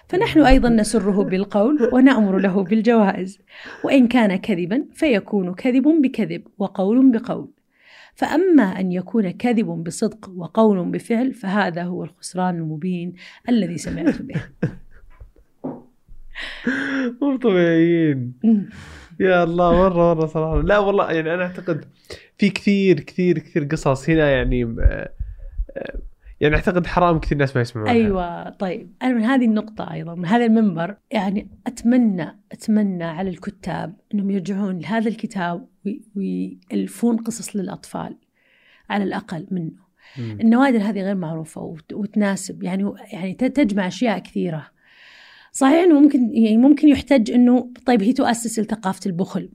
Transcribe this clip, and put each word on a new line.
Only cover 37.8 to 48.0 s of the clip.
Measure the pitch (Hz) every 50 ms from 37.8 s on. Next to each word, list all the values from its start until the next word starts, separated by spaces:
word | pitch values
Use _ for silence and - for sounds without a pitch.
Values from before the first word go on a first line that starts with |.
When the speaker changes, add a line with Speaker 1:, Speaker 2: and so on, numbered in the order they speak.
| - - - 175 170 175 - - _ _ _ _ _ _ _ _ _ _ _ _ _ -
Speaker 1:
على | 202 208 196
الأقل | 185 - 190 202 - 185 160 185 -
منه. | 190 180 165 151 - - _ _ _ _ _ - -
Speaker 2:
مم. | 131 117 113 107 -
Speaker 1:
النوادر | 226 226 226 247 277 277 247 220
هذه | 196 214 202 196
غير | 190 196 202
معروفة | 185 170 156 165 160 160 - - 180
وت-، | 175 170 175 156 - - -
وتناسب، | - 202 202 - 214 208 196 196 196 - - 170 165 196
يعني، | 180 185 190 202 202 202 - - - -
يعني | 160 185 190 185
ت-، | - 247
تجمع | 262 262 294 294 196 202 202 185
أشياء | 180 180 - 254 226 196 180
كثيرة. | - - - 202 185 175 160 151 - - _ _ _ _ _ _ - - - - - - - - - _ -
صحيح | - 269 269 294 339 370
إنه | 359 302 277
ممكن، | 294 285 277 247 247 214 -
يعني، | 226 226 214 220
ممكن | 226 247 277 302 - 302
يحتج | 302 277 269 - - 285 269 208 247
إنه، | - 247 247 240 247 254 247 - - - -
طيب، | - 247 214